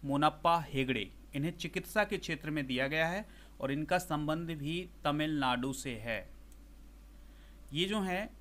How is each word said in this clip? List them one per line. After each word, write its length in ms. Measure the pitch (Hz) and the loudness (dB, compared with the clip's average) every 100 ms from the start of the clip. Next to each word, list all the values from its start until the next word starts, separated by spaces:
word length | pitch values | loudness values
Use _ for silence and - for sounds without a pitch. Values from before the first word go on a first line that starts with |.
मोनप्पा 540 | 139 143 151 151 170 170 | 2 4 4 6 4 6
हेगड़े। 460 | 143 135 131 120 92 - - | 4 0 2 2 0 -8 -6
इन्हें 160 | 139 156 | 0 0
चिकित्सा 520 | - 175 190 - 214 | -2 -4 -4 0 2
के 140 | 208 190 | 2 0
क्षेत्र 320 | - 156 151 | -2 -4 -2
में 160 | 156 131 | -2 0
दिया 200 | 127 135 | 2 2
गया 180 | 156 165 | 2 2
है 160 | 190 220 - - - | 0 -6 -16 -18 -4
और 120 | 135 | -2
इनका 260 | 143 151 180 | 0 2 2
संबंध 520 | 175 151 151 160 165 | 2 0 2 0 -2
भी 360 | 160 143 170 175 - | -4 -2 -2 -4 -2
तमिलनाडु 680 | 160 147 156 151 131 123 135 | 0 2 2 2 4 2 0
से 220 | 131 139 113 | -2 -4 -4
है। 320 | 117 107 90 - - - - - - - - - - - - - - | -2 -4 -4 -16 -16 -18 -18 -18 -18 -18 -18 -18 -18 -18 -18 -18 -6
ये 120 | 143 | 0
जो 160 | 185 214 | 2 2
हैं 280 | 190 185 226 - | 2 0 -2 -10